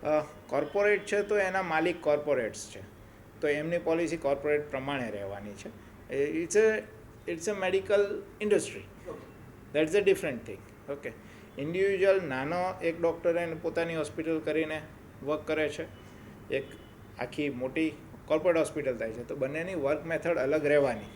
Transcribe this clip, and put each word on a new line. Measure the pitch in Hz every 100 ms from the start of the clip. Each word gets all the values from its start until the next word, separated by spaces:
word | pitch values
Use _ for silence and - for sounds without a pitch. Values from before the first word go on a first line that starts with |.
| 143
અ, | 151 151 - -
કોર્પોરેટ | 131 - 202 208 202 202
છે | 202
તો | 208 208
એના | 190 190
માલિક | 185 160 165 175
કોર્પોરેટ્સ | 151 147 147 131 110 107 -
છે, | - - - - - - -
તો | 151
એમની | 147 160 175
પોલિસી | 170 165 165 165
કોર્પોરેટ | 139 143 151 147 147
પ્રમાણે | 135 135 139 120
રહેવાની | 101 98 101 104
છે. | 101 220 - - - -
એ, | 131 147 160 165
it's | 202
a, | 220 214 214 - - - -
it's | 170 170
a | 208 185
medical | 190 190 202 202 180 - -
industry. | 214 208 - - - - - - - - - - - 147
That's | 160 196
a |
different | 196 185 165 120 -
thing. | 95 - - -
ઓકે, | 143 123 - - - - -
ઇન્ડિવિજ્યુઅલ | 147 175 196 196 196 190
નાનો | 170 131 143 175 185 190
એક | 165 165
ડૉક્ટર | 170 160 175 170
એને | 170 160
પોતાની | 165 160 165 165
હોસ્પિટલ | 151 - 160 160
કરીને | 156 156 156 156 147 - - -
વર્ક | 135 151 -
કરે | 156 151
છે, | 147 160 - - - - - -
એક | 131 139 - - - - -
આખી | 123 - 147
મોટી | 123 131 143 160 151 - - -
કોર્પોરેટ | 156 180 165
હોસ્પિટલ | 151 156 131 117
થાય | 113
છે, | 110
તો | 117 147
બંનેની | 131 151 175 185
વર્ક | 139 151 165
મેથડ | 160 165 160
અલગ | 131 156 143
રહેવાની. | 147 139 113 101